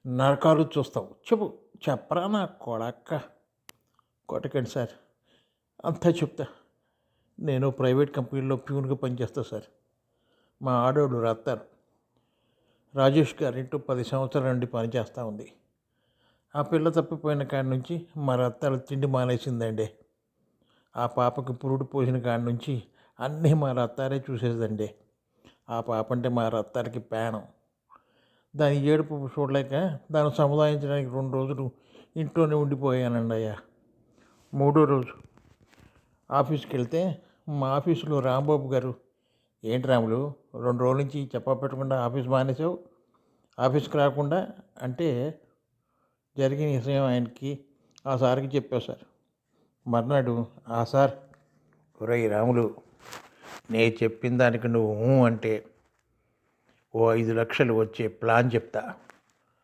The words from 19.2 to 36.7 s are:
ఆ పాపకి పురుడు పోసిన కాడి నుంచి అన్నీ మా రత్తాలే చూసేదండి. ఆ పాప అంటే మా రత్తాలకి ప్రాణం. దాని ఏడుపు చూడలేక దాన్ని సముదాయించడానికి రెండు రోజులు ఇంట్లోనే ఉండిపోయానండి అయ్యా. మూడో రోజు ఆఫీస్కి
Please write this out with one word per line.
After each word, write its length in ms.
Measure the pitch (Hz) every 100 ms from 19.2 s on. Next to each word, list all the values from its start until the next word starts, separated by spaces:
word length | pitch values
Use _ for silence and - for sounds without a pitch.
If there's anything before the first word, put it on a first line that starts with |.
| 123 123 - 120 113 110 107 - _ _ _ _ _ _ _ _ _ 117
ఆ 80 | 120
పాపకి 480 | - 123 127 131
పురుడు 300 | 123 135 135
పోసిన 360 | 135 139 127 127
కాడి 240 | 120 117
నుంచి 400 | 120 120 - 127 - _ _ -
అన్నీ 340 | 127 151 160
మా 180 | 156 139
రత్తాలే 520 | 127 120 - 135 135 131
చూసేదండి. 640 | 120 120 117 110 107 107 - _ _ _ _ _ _ -
ఆ 120 | 117
పాప 320 | 117 110 110
అంటే 160 | 123 123
మా 200 | 120 113
రత్తాలకి 500 | 110 107 127 123 117
ప్రాణం. 440 | - 113 113 110 - _ _ _ _ - _ _ _ _ _ 143
దాని 300 | 147 143 143
ఏడుపు 440 | 151 151 151 135 147
చూడలేక 600 | 139 139 131 139 185 143 -
దాన్ని 240 | 156 147 147
సముదాయించడానికి 720 | 143 151 151 147 139 143 131
రెండు 240 | 127 135
రోజులు 380 | 131 135 135 131 - _ - - 160
ఇంట్లోనే 380 | 151 170 156 151
ఉండిపోయానండి 800 | 143 135 139 127 123 117 113 113
అయ్యా. 220 | 110 101 - _ _ _ _ _ _ _ _
మూడో 300 | 139 139 151
రోజు 300 | 147 139 127 - - _ _ _ _ _ - _ _ _ -
ఆఫీస్కి 460 | 135 135 151 -